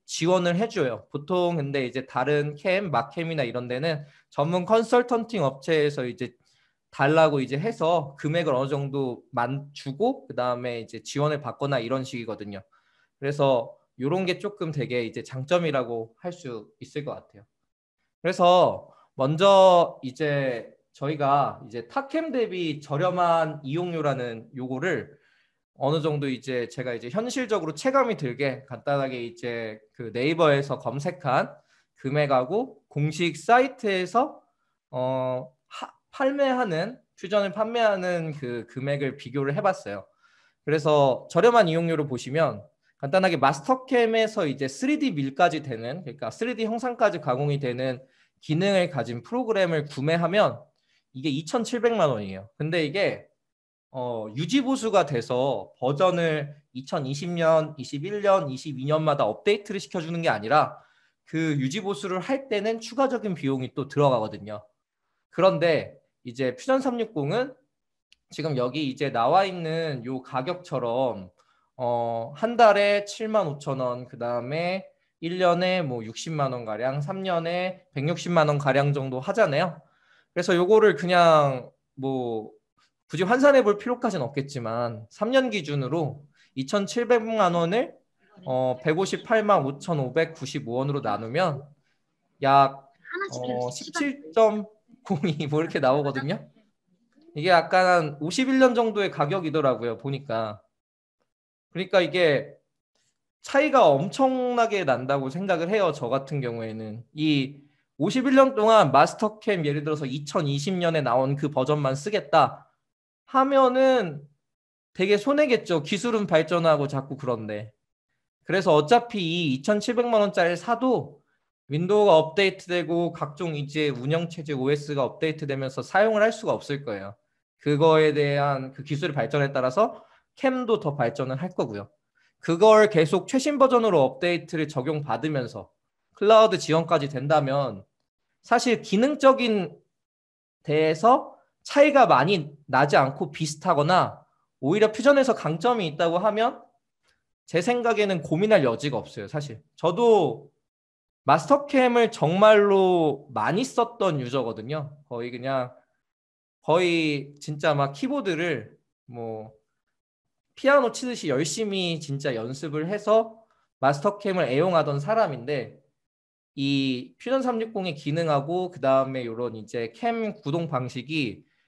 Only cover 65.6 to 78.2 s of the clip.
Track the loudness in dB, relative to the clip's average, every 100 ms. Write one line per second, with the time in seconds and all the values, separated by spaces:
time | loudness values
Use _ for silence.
65.6 | 2 0 -2 -12 _ _ -14 -4 -4 -4
66.6 | -2 0 0 -4 -4 -4 -2 -2 -4 -10
67.6 | _ _ _ _ _ _ _ -8 -4 -2
68.6 | -2 -2 -4 -4 -4 0 2 2 2 -2
69.6 | -6 -4 -4 -6 -8 -10 -6 -6 -6 -8
70.6 | -8 -6 -2 -2 -2 -4 -12 _ _ _
71.6 | _ -8 -4 -2 -2 -4 -8 -6 -4 6
72.6 | 6 6 4 0 -2 -8 -4 -2 -2 -4
73.6 | -6 -4 -4 -6 -10 -10 -6 -6 -6 -4
74.6 | -4 -6 -8 _ _ _ -8 0 2 2
75.6 | 2 0 -2 -6 -8 -12 -8 -4 -2 -4
76.6 | -6 -4 -4 -4 -6 -6 -4 -2 -2 -4
77.6 | -4 -8 _ -6 -4 -4